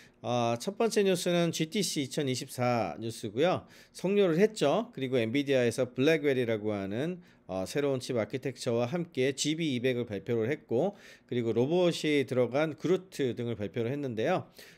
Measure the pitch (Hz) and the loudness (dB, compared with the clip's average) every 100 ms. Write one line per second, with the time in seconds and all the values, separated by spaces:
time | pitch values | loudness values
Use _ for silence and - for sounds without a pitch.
0 | - _ 117 120 117 117 - 202 226 220 | -20 _ -4 -2 0 -2 -6 -2 0 2
1 | 196 180 180 175 170 160 160 214 175 160 | 2 2 4 6 6 4 0 2 2 0
2 | 135 - 139 123 143 - 123 120 95 76 | 0 0 0 0 -2 0 4 4 2 -2
3 | 113 113 - 123 170 139 - - - - | -8 -6 -6 0 2 2 -4 -20 -20 -6
4 | 180 202 190 160 220 220 143 175 233 - | 0 4 4 4 2 2 2 2 -2 -6
5 | 131 127 113 139 139 135 120 110 123 - | -2 2 2 0 2 2 2 0 -2 2
6 | 139 165 147 131 117 110 107 104 98 107 | 2 2 2 0 0 -2 -2 -4 -4 -4
7 | 160 180 - _ - 92 95 151 143 135 | -6 -8 -14 _ -8 -6 -4 -4 -2 -2
8 | - 123 104 131 139 - 131 117 120 175 | -4 -4 -4 -6 -8 -6 -2 -2 -2 -4
9 | 170 - 127 135 147 156 165 123 127 120 | -6 -2 -2 0 -2 -2 -2 -2 -2 -2
10 | 117 101 107 117 110 151 - 113 185 - | -4 -8 -4 -2 -2 -4 -2 0 0 -4
11 | - - _ 123 117 110 131 175 175 160 | -16 -20 _ -4 0 0 2 2 2 0
12 | 156 147 135 127 117 135 156 139 151 185 | 0 0 0 0 0 0 -2 -4 -2 -2
13 | 185 - 131 110 120 104 101 123 117 143 | -4 -4 -4 -4 -6 -6 -6 -4 -4 -4
14 | 139 107 131 175 - - - | -6 -2 0 -2 -4 -14 -20